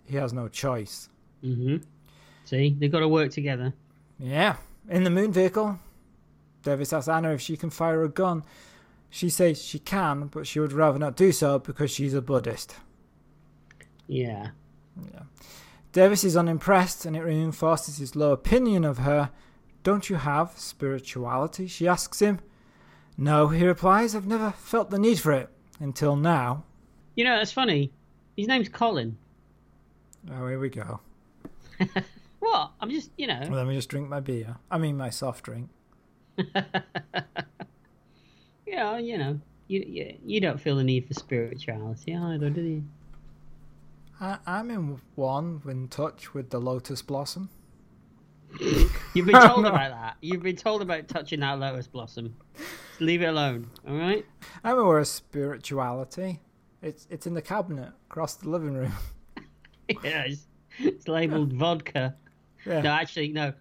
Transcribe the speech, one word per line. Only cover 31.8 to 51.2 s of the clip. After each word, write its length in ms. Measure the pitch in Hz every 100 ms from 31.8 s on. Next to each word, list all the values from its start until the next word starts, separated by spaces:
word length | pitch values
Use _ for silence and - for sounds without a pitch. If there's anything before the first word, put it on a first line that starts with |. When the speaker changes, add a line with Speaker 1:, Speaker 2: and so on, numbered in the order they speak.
Speaker 2:
<laughs> 80 | 190 190 - - - -
What? 300 | 440 302 - -
I'm 100 | 214
just, 220 | 294 - -
you 100 | 269
know. 140 | 127 143
Speaker 1:
Let 180 | 135 127
me 80 | 135
just 140 | 123
drink 180 | 139 143
my 140 | 143
beer. 340 | 135 123 113 120 -
I 60 | 175
mean, 180 | 156 139
my 120 | 127
soft 320 | - 135 - -
drink. 240 | 117 123 _ _ _ _ _ _ -
Speaker 2:
<laughs> 120 | 180 196 190 185 - 180 - 165 - - 147 - - _ _ _ _ _ _ _ _ _ -
Yeah, 320 | 370 208 233
you 180 | 233 214
know, 220 | 139 147 - _ -
you, 160 | 190 -
you, 280 | 85 - -
you 180 | - 208
don't 180 | 185 139
feel 160 | 160 139
the 80 |
need 240 | 131 127 -
for 60 | -
spirituality 1000 | - 120 117 123 - 110 110 113 - 170
either, 340 | 175 160 147
do 120 | 156
you? 220 | 165 156 147 - - - - - - - - - - - - -
Speaker 1:
I, 160 | 190 196 -
I'm 240 | 190 233
in 320 | 220 151 131 - -
one 460 | 131 139 170 156 143
in 200 | 131 127
touch 460 | - 151 - -
with 160 | 143 123
the 100 | 127
lotus 420 | 123 127 - 135
blossom. 480 | - 135 143 180 190 - - - - -
Speaker 2:
<laughs> 560 | _ _ _ _ - -
You've 640 | - - - - - 180 180
been 160 | 247
told 220 | 240 247
Speaker 1:
<laughs> 0 |
No. 60 | 214
Speaker 2:
about 220 | 170 135
that. 260 | 117 113 -
You've 220 | 160 180
been 120 | 180 175
told 260 | 220 214
about 260 | 185 160 156
touching 320 | 170